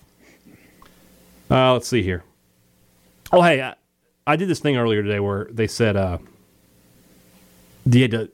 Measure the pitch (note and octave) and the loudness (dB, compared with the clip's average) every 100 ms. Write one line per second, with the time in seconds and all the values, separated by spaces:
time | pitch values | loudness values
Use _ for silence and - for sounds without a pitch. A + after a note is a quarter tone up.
0 | _ _ _ _ - - _ _ - _ | _ _ _ _ -20 -20 _ _ -20 _
1 | _ _ _ _ _ C3 C3 B2+ - A#2+ | _ _ _ _ _ 2 2 2 0 -2
2 | F#2 F2 - _ _ _ _ _ _ _ | -2 -6 -10 _ _ _ _ _ _ _
3 | _ _ - F3 E3+ C#3 C3 - _ _ | _ _ 0 2 4 2 -2 -12 _ _
4 | _ _ - D#3 F#3+ D#3+ D3 C3 A#2 G#2+ | _ _ -2 -2 0 -2 0 0 0 0
5 | G#2 G2+ G2+ G2 - A#2 G#2+ - A2+ G2 | -2 -4 -4 -4 -8 -6 -6 0 0 0
6 | F#2 F2 - _ _ _ _ _ _ _ | -2 -6 -12 _ _ _ _ _ _ _
7 | _ _ _ _ _ _ _ _ C3 B2 | _ _ _ _ _ _ _ _ 2 4
8 | B2+ A2+ G#2+ | 4 0 -6